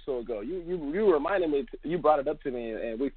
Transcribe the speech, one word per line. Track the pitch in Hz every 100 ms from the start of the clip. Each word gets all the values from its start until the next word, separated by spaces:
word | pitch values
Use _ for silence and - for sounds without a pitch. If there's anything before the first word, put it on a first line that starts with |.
| -
so | 127
ago. | 120 110
You, | 113 185 165
you, | 180 143
you | 165 214
reminded | 156 151 196 170
me, | 143
t-, | 127 - -
you | 175
brought | 151 151
it | 139
up | 151
to | 147
me, | 123 113
and, | 110
and | 110 113
we | 135